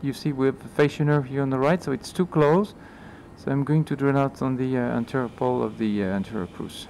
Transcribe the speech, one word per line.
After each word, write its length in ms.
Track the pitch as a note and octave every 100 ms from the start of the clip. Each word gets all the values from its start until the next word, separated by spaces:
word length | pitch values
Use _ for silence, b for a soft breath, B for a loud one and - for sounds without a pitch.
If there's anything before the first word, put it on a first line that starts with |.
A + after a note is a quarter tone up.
you 100 | C#3
see 220 | B2+ D3+
we 140 | C3+ C3+
have 120 | C3
a 80 | -
fascia 380 | - D3 - D3
nerve 220 | D3 C3
here 160 | C#3
on 60 | C3+
the 80 | C3
right, 240 | C#3 F3+
so 120 | D3
it's 180 | C3 -
too 140 | - F3+
close. 480 | D#3+ D3 E3+ G#3 - B B B B B -
So 140 | -
I'm 120 | C#3
going 220 | C#3 D#3 D3+
to 100 | C3+
drill 220 | C#3 C#3
out 240 | C#3 -
on 160 | C3+ B2+
the, 200 | C3 B2+
uh, 40 |
anterior 480 | A#2+ A#2+ A#2 C3+ A#2+
pole 340 | - B2+ B2
of 140 | A2+ A2
the, 260 | A2 G#2
uh, 40 | F#2+
anterior 400 | G2 F#2+ A2 F2
cruise. 400 | - F2+ - -